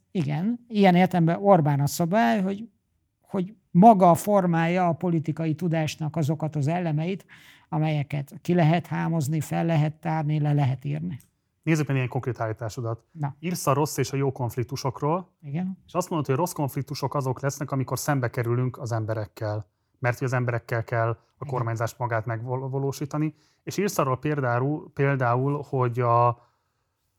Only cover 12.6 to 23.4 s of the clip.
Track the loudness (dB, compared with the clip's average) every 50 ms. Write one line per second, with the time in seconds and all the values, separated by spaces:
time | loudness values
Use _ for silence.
12.6 | -8 -10 -8 -6 -6 -6 -6 -8 _ _ _ -8 -8 -8 -8 _ -6 -6 -6 -4
13.6 | 0 0 2 2 0 -2 0 -4 -4 -2 -2 -2 -2 -2 -2 -2 -6 -6 -4 -4
14.6 | -6 -6 -6 -6 -6 -6 -6 -2 -2 -2 -2 -2 -4 -8 _ _ -16 -8 -6 -6
15.6 | -6 -6 -8 -10 _ _ -4 -4 -4 -2 -2 -4 0 0 0 0 0 -2 -2 -4
16.6 | -4 -4 -4 -6 -8 -6 -8 -6 -6 -4 -4 -2 -2 -4 -4 -4 -4 -6 -4 -4
17.6 | -6 -4 -4 -4 -4 -4 -4 -6 -2 -2 -2 0 -2 -2 -2 -2 -2 -2 0 0
18.6 | -2 -2 -4 -6 -8 -6 -4 -4 -4 -4 -4 -6 -6 -10 _ -8 -6 -4 -4 -6
19.6 | -8 _ _ _ _ _ _ _ -2 -2 -2 0 -2 -2 0 0 0 0 -2 -4
20.6 | -4 -4 -4 -4 -4 -2 -2 0 0 0 -2 -4 _ _ _ _ -12 -8 -6 -4
21.6 | -4 -4 -2 -4 -4 -6 -4 _ -2 0 0 0 -2 -4 -6 -6 -6 -6 -6 -6
22.6 | -6 -4 -4 -4 -4 -4 -4 -6 -8 -6 -4 -2 -2 -4 -4 _